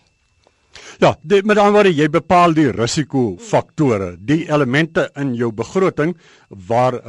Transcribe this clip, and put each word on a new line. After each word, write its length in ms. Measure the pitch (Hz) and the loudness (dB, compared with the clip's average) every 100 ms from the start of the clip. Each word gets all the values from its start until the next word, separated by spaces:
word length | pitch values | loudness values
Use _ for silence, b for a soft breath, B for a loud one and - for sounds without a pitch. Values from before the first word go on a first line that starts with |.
| _ _ _ _ _ B B B B B | _ _ _ _ _ B B B B B
Ja, 160 | 156 - | 0 0
die, 200 | 151 202 | 0 0
met 160 | 208 208 | 2 2
ander 140 | 202 | 4
woorde, 220 | 208 196 | 4 4
jy 140 | 147 156 | 2 0
bepaal 460 | 160 - 180 175 | 0 0 2 4
die 160 | 160 143 | 4 0
risikofaktore, 1400 | 101 113 - 135 135 117 90 - 139 - - 143 104 92 87 | 0 -4 -4 -4 -2 -2 -4 -4 -4 -4 -2 -2 0 -4 -8
die 280 | 104 160 160 | -2 -2 0
elemente 640 | 151 131 139 160 170 139 143 | -2 0 -2 -2 -2 -6 -6
in 140 | 139 | -6
jou 160 | 120 120 | -4 -4
begroting 640 | 104 113 190 196 220 156 175 b b b 98 90 | -6 -6 -2 -2 -2 -4 -6 b b b -16 -4
waar 260 | 117 127 123 | 0 0 -2